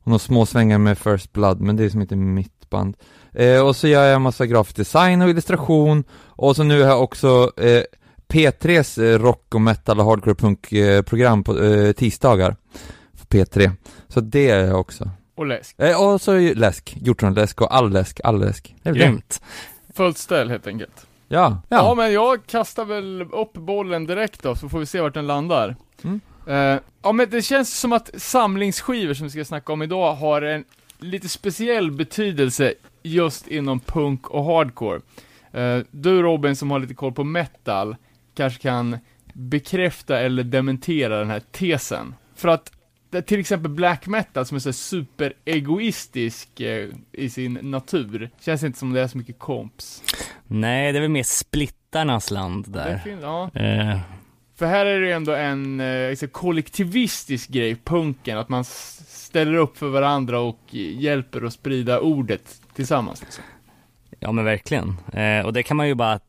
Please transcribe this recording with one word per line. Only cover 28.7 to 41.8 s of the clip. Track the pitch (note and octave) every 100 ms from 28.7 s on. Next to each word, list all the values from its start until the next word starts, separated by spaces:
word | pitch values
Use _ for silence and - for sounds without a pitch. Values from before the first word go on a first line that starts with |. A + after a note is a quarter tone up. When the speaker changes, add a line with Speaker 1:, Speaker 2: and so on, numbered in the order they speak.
| - - B3 F3
Speaker 2:
som | C#3
vi | D3+
ska | D3+ D3
snacka | D3+ -
om | D#3
idag | D#3 F#3 E3+
har | D3 D3+ D3
en | D3 D3+ - _ _ _
lite | E3+ F#3+ F#3
speciell | - G3+ E3+ A#3 A#3 E3+
betydelse | C#3 D#3+ - G#3 D3+ C3 B2 C3 - _ _
just | E3 E3 E3 - -
inom | D3+ C#3 B2+
punk | - E3 D3 C3+ -
och | D3 D3
hardcore. | E3 C#3 - A2 E2 _ - _ _ _
Eh, | - B2 B2 -
du | C#3+ E3 F#3
Robin | E3+ D#3+ C#3+ C#3
som | C#3+
har | C#3
lite | B2+
koll | C3 C3+
på | B2
metal | C#3+ E3+ D3 _ - G2 G#2 A#2 _ _ _ -
kanske | C3+ B2
kan | C3+ B2 A#2+ A#2 _ _ _
bekräfta | - B2+ D3 - F#3 F3+ - - B2+
eller | B2+ B2+
dementera | B2 C3 C3+ C3 - D#3 A#2+ G#2+
den | G#2+
här | G#2+ -
tesen. | - F3+ D3